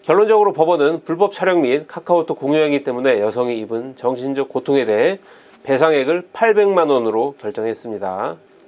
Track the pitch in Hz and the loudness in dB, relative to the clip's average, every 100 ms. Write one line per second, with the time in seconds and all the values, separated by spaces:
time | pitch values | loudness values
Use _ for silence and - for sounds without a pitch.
0 | - 180 214 220 208 156 160 170 143 160 | 2 2 4 4 2 2 0 2 0 0
1 | - 170 196 - 185 175 131 139 151 175 | -6 -2 -2 0 0 0 0 -2 -4 -14
2 | - 175 165 156 139 156 151 143 139 123 | 0 0 0 -4 -2 0 2 0 -2 -2
3 | 131 113 104 113 123 117 107 113 131 131 | 0 2 0 -2 -4 -4 -6 -8 -8 -6
4 | - - 131 135 135 143 - 139 113 107 | -4 -4 -4 -4 -4 -4 0 0 2 2
5 | 147 196 - - - - - 135 160 147 | 2 -2 -12 -20 -20 -16 -2 2 4 2
6 | 131 170 175 - 226 208 202 185 151 135 | 0 -2 -4 0 2 4 4 2 2 2
7 | 113 110 139 139 107 101 110 110 120 104 | 2 -2 -4 -6 -10 -6 -6 -6 -10 -8
8 | 95 92 127 170 _ _ | -8 -6 -8 -8 _ _